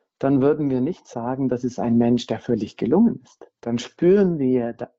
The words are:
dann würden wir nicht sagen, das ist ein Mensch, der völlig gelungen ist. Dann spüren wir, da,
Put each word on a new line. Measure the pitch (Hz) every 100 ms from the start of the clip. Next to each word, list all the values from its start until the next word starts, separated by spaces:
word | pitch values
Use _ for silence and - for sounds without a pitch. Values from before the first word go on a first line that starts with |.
| _ -
dann | 139 139
würden | 139 151 143
wir | 127
nicht | 139 185 -
sagen, | 120 117 131 131
das | 123
ist | 127 107
ein | 113 117
Mensch, | 120 120 -
der | 110
völlig | - 117 107 -
gelungen | 110 160 233 -
ist. | - - - _
Dann | 117 117
spüren | - - 170 202 185 165
wir, | 131 127 117
da, | 113 -